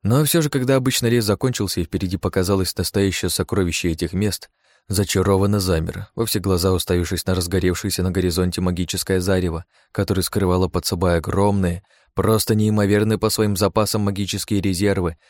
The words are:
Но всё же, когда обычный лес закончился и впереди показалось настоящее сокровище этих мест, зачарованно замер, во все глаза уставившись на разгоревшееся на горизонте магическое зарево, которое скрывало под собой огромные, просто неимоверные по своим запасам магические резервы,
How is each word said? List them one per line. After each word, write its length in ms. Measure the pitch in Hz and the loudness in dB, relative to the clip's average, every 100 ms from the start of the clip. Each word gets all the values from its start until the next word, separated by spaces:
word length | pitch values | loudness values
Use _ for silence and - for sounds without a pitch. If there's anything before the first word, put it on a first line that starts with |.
Но 200 | 98 127 | 2 2
всё 180 | 151 170 | 2 2
же, 80 | 151 | 0
когда 280 | 139 127 135 | 0 2 2
обычный 320 | 127 - 120 | 2 0 2
лес 160 | 120 107 | 2 2
закончился 560 | 101 131 - 101 - | 0 -2 -2 -4 -2
и 20 | |
впереди 340 | 82 95 95 90 | -4 -4 -2 -2
показалось 580 | 95 95 90 98 90 - | -2 0 0 0 0 -2
настоящее 540 | 90 101 98 - 92 | -2 0 0 0 -4
сокровище 640 | - 92 98 90 - 87 | -2 -2 0 0 0 -2
этих 220 | 80 87 | -2 -4
мест, 360 | 92 104 - - _ _ _ _ | -2 -2 -4 -12 _ _ _ _
зачарованно 720 | 98 98 98 92 98 101 104 | -2 0 0 2 2 2 0
замер, 480 | 92 82 82 92 101 - | 0 0 -2 -8 -12 -6
во 100 | 113 | -4
все 140 | - | -2
глаза 320 | 95 92 92 | 0 2 2
уставившись 540 | 90 - 90 85 87 - | 0 0 0 0 -4 -2
на 100 | 92 | -2
разгоревшееся 680 | 85 92 92 85 101 - | 0 0 0 0 -4 -2
на 80 | 92 | -2
горизонте 500 | 90 90 85 90 87 | 0 0 0 -2 0
магическое 600 | 90 87 87 92 - 95 | -2 -2 -4 -4 -2 0
зарево, 440 | 90 92 90 82 - _ _ | 2 0 0 -4 -12 _ _
которое 300 | - 98 95 | -4 0 0
скрывало 440 | - 104 95 90 92 | 0 0 2 2 2
под 180 | 90 - | -2 -4
собой 320 | 90 90 85 | 0 2 2
огромные, 680 | - 98 101 101 92 87 _ _ _ | 0 0 2 2 0 -4 _ _ _
просто 420 | - 95 110 - 107 | -2 2 2 2 2
неимоверные 600 | 107 107 101 104 110 107 | 2 2 2 2 2 0
по 120 | 110 | 0
своим 260 | - 107 95 | 0 0 2
запасам 460 | 101 110 104 107 | 0 2 0 0
магические 600 | 101 98 98 101 - 101 | -2 -2 -4 -6 -2 0
резервы, 560 | 95 90 101 98 87 80 | 0 0 2 2 -2 -6